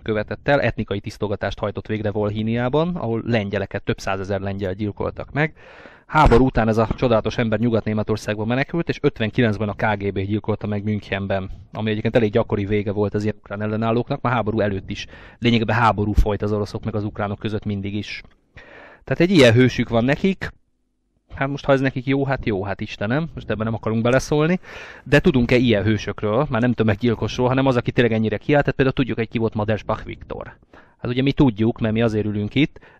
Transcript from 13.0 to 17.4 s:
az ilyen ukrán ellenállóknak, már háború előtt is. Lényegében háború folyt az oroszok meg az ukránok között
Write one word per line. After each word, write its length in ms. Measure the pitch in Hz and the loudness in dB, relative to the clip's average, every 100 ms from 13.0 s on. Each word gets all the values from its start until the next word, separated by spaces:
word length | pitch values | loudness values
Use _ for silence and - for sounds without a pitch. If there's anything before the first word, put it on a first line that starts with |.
| 101 | -2
az 100 | 104 | -2
ilyen 120 | 104 104 | -4 -6
ukrán 240 | - 101 | -8 -6
ellenállóknak, 600 | 107 107 113 117 - 143 | -4 -2 0 0 -2 -4
már 120 | 120 | -2
háború 260 | 123 107 107 | -2 0 0
előtt 300 | 104 95 - | 0 -2 -8
is. 160 | 104 - - - - | -10 -12 -16 -20 -4
Lényegében 360 | 120 117 110 110 | 2 2 2 2
háború 360 | 117 98 104 | 2 2 2
folyt 300 | 101 107 101 | 4 2 2
az 100 | 104 | 0
oroszok 320 | 104 101 110 | -2 -4 -6
meg 120 | 110 107 | -6 -4
az 80 | |
ukránok 360 | 104 104 101 | -4 -4 -6
között 260 | 101 | -4